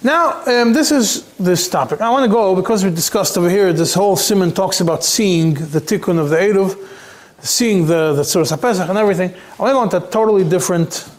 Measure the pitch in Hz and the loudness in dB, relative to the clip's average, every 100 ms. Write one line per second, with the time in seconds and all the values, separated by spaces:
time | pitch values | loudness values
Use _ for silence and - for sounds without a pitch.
0 | 247 320 330 - - 240 233 247 302 294 | 0 0 0 -2 -2 2 2 2 2 2
1 | 208 - - - 180 175 - 170 127 156 | 0 -4 -10 -4 0 0 0 -2 -2 -2
2 | 214 262 254 226 202 185 185 220 190 170 | 0 2 2 2 2 0 0 0 0 -2
3 | - 214 190 - 175 196 196 160 165 180 | -2 -2 -2 0 2 2 2 2 0 0
4 | 202 185 - 202 175 170 185 - 170 160 | 0 0 0 0 0 0 -2 0 -2 -2
5 | - - 208 170 165 147 160 151 147 208 | -2 0 0 2 0 0 -2 -4 -2 -4
6 | 208 165 147 143 196 202 190 - - - | 0 -2 0 0 2 2 0 -4 -16 -20
7 | - - - _ - - 233 202 156 165 | -20 -20 -20 _ -6 -2 0 2 2 2
8 | 156 143 143 185 160 156 247 196 170 196 | 2 0 0 0 0 0 0 0 -2 0
9 | 208 180 180 180 - - 214 269 220 180 | 0 0 -2 -6 -20 -4 0 0 0 -2
10 | 180 220 220 208 170 175 - 175 165 - | -2 0 2 2 2 0 0 -2 -2 -4
11 | - | -14